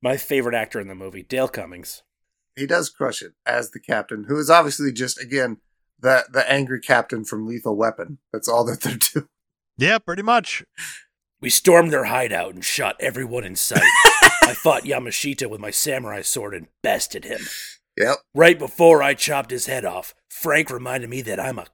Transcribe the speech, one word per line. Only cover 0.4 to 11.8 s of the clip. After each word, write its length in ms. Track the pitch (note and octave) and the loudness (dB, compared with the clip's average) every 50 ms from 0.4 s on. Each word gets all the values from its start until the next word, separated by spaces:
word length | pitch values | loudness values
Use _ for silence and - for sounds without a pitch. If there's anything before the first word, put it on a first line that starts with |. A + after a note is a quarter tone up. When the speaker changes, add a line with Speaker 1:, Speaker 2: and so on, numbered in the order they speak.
| B2 A#2+ A#2 | 0 0 -2
Speaker 1:
actor 240 | A#2 A2 - - A2 | -2 -4 -4 -6 -10
in 80 | G2+ G2 | -10 -10
the 80 | F#2+ | -12
movie, 280 | F#2 F#2+ F#2+ F#2 G2 F2 | -12 -14 -14 -14 -14 -12
Dale 240 | _ B2+ B2+ C3 C3+ | _ -2 -2 -2 -2
Cummings. 560 | - - G2 E2+ F2+ F2+ F2 - - - _ _ _ _ _ _ _ _ _ _ _ | -4 -8 -12 -12 -14 -18 -16 -16 -16 -16 _ _ _ _ _ _ _ _ _ _ _
Speaker 2:
He 100 | - C#3 | -8 -4
does 240 | C#3 E3 F3 E3+ - | -2 0 0 -2 -2
crush 320 | _ _ D3 B2 A2+ - | _ _ -6 -6 -6 -8
it 120 | - F2+ _ _ _ | -12 -14 _ _ _
as 260 | B2 A#2+ A#2+ A#2+ - | -2 -2 -2 -2 -6
the 80 | _ A#2 | _ -18
captain, 460 | _ - B2 A2 G2+ - A#2+ G#2+ G#2 G#2+ | _ -4 -4 -4 -4 -6 -10 -12 -6 -6
who 100 | C#3 D3+ | -4 -4
is 100 | D3+ C#3 | 4 6
obviously 420 | D#3+ E3+ D#3+ D3 C3+ - D3 C#3 | 6 6 6 4 -2 -2 -4 -4
just, 300 | B2 A2+ B2+ B2 - - | -4 -4 -6 -6 -6 -10
again, 360 | - A#2+ C3 C#3 C3 A#2+ A2+ - _ _ _ _ _ _ _ _ | -10 -6 -2 -2 -2 -2 -4 -8 _ _ _ _ _ _ _ _
the, 240 | - B2+ C3 B2+ - - | 2 4 4 4 2 2
the 180 | C3 C3+ A#2+ - | 0 0 2 2
angry 280 | C3+ C#3+ C#3 B2+ C3 B2 | 2 0 0 -2 -6 -8
captain 420 | - - C3+ A#2+ A2+ - - A2+ A2 | 2 4 4 4 4 0 -6 -8 -8
from 240 | - - G#2+ A2 A2 | -8 -8 -8 -8 -8
Lethal 280 | A#2+ A#2 - B2 G#2+ | -10 -6 -4 -4 -2
Weapon. 420 | G2+ A2 A2+ A2 - F#2+ D#2+ D3+ - _ _ | 0 0 0 0 -4 -12 -12 -12 -20 _ _
That's 160 | - A2 - - | -12 -8 -4 0
all 180 | A#2 A#2+ A#2+ | 2 2 2
that 160 | A#2 A#2 - | 0 -2 -4
they're 160 | - - A2+ A2+ | -4 -4 -2 -2
<laughs> 160 | - - - | -2 -2 -2
doing. 140 | D#3 C#3 _ _ _ _ _ _ _ _ _ _ - | -4 -6 _ _ _ _ _ _ _ _ _ _ 0
Speaker 3:
Yeah, 220 | B2+ E3 G#3+ A3+ | 2 2 2 0
pretty 220 | _ - E3+ F#3 G3+ | _ -4 -8 -4 0
much. 400 | A3 A#3+ A#3+ F#3 - - - - _ _ - - - - - - _ _ _ _ _ _ _ | 2 2 2 2 0 -8 -8 -10 _ _ -16 -14 -14 -14 -16 -20 _ _ _ _ _ _ _
Speaker 1:
"We 80 | - B2+ | -2 0
stormed 420 | A#2+ - - F#3 F3 E3+ | 0 4 6 8 8 8